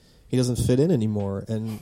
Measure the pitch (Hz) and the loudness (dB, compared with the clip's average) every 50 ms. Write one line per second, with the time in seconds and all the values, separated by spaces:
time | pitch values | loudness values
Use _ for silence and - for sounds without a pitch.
0 | _ _ _ - - - - 127 123 123 123 - - - 127 127 143 170 185 127 | _ _ _ -20 -8 -4 -2 0 0 0 0 0 2 2 4 4 4 4 2 2
1 | 110 110 107 104 101 98 98 98 - - 113 110 110 110 110 107 | 2 0 0 -2 -2 -4 -4 -6 -6 -6 -6 -6 -6 -6 -8 -12